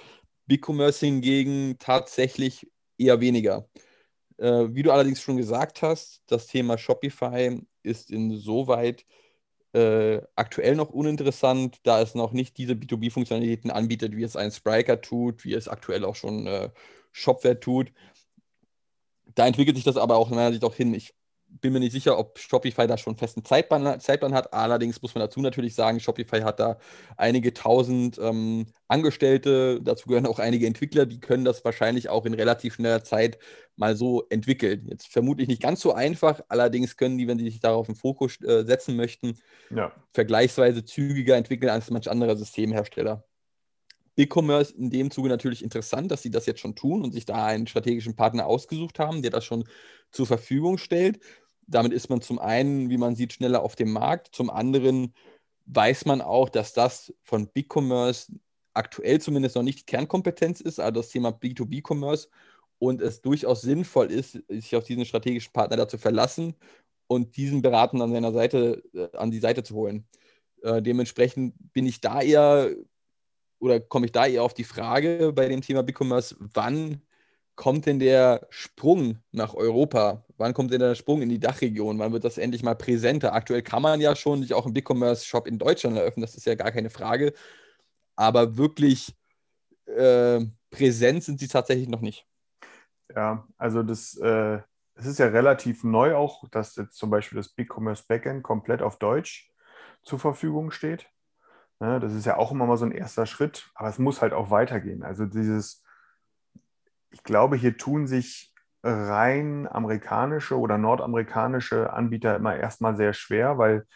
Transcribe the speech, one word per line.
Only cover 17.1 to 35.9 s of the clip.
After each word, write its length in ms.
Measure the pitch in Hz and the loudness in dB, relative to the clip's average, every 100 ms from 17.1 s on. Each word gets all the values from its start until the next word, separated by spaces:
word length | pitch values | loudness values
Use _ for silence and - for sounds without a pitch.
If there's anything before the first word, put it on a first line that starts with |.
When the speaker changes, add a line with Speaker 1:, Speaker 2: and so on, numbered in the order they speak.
Speaker 1:
Shopware 480 | - - 127 127 120 | -4 0 2 2 0
tut. 340 | - 127 135 _ - _ _ _ _ _ _ _ _ _ _ _ _ | 0 -2 -2 _ -20 _ _ _ _ _ _ _ _ _ _ _ _
Da 100 | - | 4
entwickelt 320 | 120 120 143 131 | 4 6 4 4
sich 80 | |
das 120 | 139 127 | 2 2
aber 200 | 117 113 | 4 4
auch 140 | 113 | 4
in 60 | 120 | 2
meiner 160 | 120 | 0
Sicht 120 | 117 | 2
auch 100 | 117 | -2
hin. 200 | - 123 | 0 -2
Ich 200 | 107 - _ _ _ _ | -2 -6 _ _ _ _
bin 220 | - 131 | -6 -2
mir 80 | 131 | 0
nicht 120 | 123 | -2
sicher, 260 | 131 147 - | 0 2 2
ob 200 | - - | -2 -10
Shopify 480 | - 127 131 120 117 | -2 0 0 0 2
da 120 | 113 | 0
schon 140 | - | -4
einen 60 | 110 | -6
festen 240 | 117 - | -8 -8
Zeitplan, 580 | - 135 - 151 143 127 | 2 2 4 0 0 -2
Zeitplan 340 | - 143 135 | 0 0 2
hat. 180 | 135 - | 0 -2
Allerdings 480 | 110 113 120 117 117 | -2 0 0 0 -4
muss 140 | 123 | -8
man 60 | 117 | -4
dazu 200 | 107 - | -4 -2
natürlich 340 | 135 123 120 | -4 -2 -4
sagen, 240 | 107 113 113 | 0 0 0
Shopify 420 | - 113 113 110 | -4 -6 -2 0
hat 200 | 110 107 | 0 0
da 160 | 110 110 - - - - | -2 -2 -10 -20 -20 -2
einige 380 | 113 123 120 | 2 2 0
tausend, 640 | 120 113 123 123 127 123 - | -2 4 4 4 0 -2 -2
ähm, 480 | 113 113 113 113 110 _ _ | -4 -2 -2 -4 -6 _ _
Angestellte, 920 | 143 156 - 135 135 143 131 131 120 | 2 2 2 4 4 4 2 2 0
dazu 280 | 120 117 - | -2 -4 0
gehören 180 | 120 127 | 0 2
auch 140 | 113 | 0
einige 260 | 113 120 113 | 0 0 0
Entwickler, 400 | 113 147 151 127 | -2 0 2 2
die 140 | 117 | -2
können 260 | - 127 127 | -2 0 2
das 180 | 120 | 0
wahrscheinlich 460 | 117 113 110 123 117 | -4 0 0 0 -2
auch 160 | 110 113 | -2 -2
in 80 | |
relativ 400 | 110 113 117 117 | 0 0 0 -2
schneller 280 | - 117 113 | -4 0 0
Zeit 360 | - 110 113 - - - _ - | 0 0 0 -2 -16 -20 _ -4
mal 200 | 107 107 | -2 0
so 300 | 127 120 - | 0 0 0
entwickeln. 600 | 110 107 135 104 101 110 | -2 0 0 0 -2 -6
Jetzt 180 | - - | -14 -4
vermutlich 380 | 123 123 143 - | 0 0 0 -2
nicht 140 | 120 | 0
ganz 180 | 131 185 | 0 0
so 140 | 170 | 0